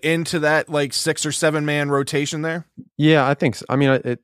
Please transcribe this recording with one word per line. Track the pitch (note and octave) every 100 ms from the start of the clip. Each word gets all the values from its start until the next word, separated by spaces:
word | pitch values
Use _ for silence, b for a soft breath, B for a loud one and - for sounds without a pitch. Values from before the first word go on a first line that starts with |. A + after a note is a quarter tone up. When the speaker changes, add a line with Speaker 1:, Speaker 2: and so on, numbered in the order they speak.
Speaker 1:
into | D#3 E3 D#3+ F3
that, | D3+ D#3 -
like, | D3 C#3
six | - D#3+ D3+ D3+
or |
seven | - D#3+ D3+ D3
man | D3 C#3+
rotation | C#3 C#3 C#3+ D3 D#3
there? | D#3+ E3 - - - -
Speaker 2:
Yeah, | D3+ D#3 C3+
I |
think | C#3+ D3+ -
so. | -
I |
mean, | C3+ C#3
it, | C3 B2 A#2+